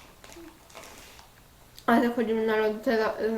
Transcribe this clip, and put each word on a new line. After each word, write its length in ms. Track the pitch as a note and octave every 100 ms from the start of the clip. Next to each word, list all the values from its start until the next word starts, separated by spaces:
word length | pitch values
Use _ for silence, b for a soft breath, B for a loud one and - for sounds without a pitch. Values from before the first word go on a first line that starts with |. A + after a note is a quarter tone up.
| - - - E4+ E4 - - - - - - - - - - - - - -
A 100 | A#3
jak 200 | A#3+ A#3+
chodzimy 300 | A3 A3+ A3
na 100 | A3
lody, 220 | A3 G#3+
to 60 | A#3+
ja 240 | A3+ A3 - A3